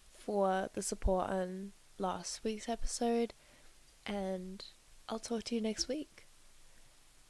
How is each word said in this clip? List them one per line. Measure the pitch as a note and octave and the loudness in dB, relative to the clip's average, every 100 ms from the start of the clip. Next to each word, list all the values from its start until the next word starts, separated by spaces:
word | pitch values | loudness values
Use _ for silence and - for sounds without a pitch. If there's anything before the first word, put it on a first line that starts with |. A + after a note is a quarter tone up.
| - | -10
for | - - G3+ F#3+ F#3+ G3 | -12 -2 4 4 4 0
the | - | -2
support | G3 G3+ - F#3 F3+ | -2 2 2 4 2
on | F#3+ F3+ F#3+ G3+ - - - | 0 -2 -4 -10 -14 -16 -4
last | F#3 F3+ - - | -2 -2 -6 -4
week's | A3 G#3+ - | -4 -2 -4
episode, | A3+ - - A#3 A#3 A#3 - - - - - - - | 0 0 2 4 4 2 -2 -20 -20 -20 -20 -20 -14
and | - G3+ F#3+ F#3 F#3 G3 - - - - - | -6 -2 -2 -2 -6 -10 -14 -18 -20 -14 -6
I'll | A3+ | -6
talk | - A#3 | -2 -2
to | - | 0
you | A#3 | 2
next | A3 G#3+ - | 2 0 0
week. | D4 - - - - - - - - - - - - | -2 -4 -14 -20 -20 -20 -20 -20 -20 -20 -20 -20 -20